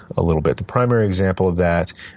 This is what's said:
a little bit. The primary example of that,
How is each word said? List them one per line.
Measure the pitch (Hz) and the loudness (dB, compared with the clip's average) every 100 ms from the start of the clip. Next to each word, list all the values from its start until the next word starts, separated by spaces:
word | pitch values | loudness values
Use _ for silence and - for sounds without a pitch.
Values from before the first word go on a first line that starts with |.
| - - | -10 -2
a | |
little | 85 78 | 0 2
bit. | 76 - | 0 -2
The | |
primary | 95 123 123 117 104 | -2 0 2 2 2
example | 92 95 90 95 | 0 0 2 0
of | 85 | 2
that, | 87 85 82 - - | 2 2 -2 -6 -16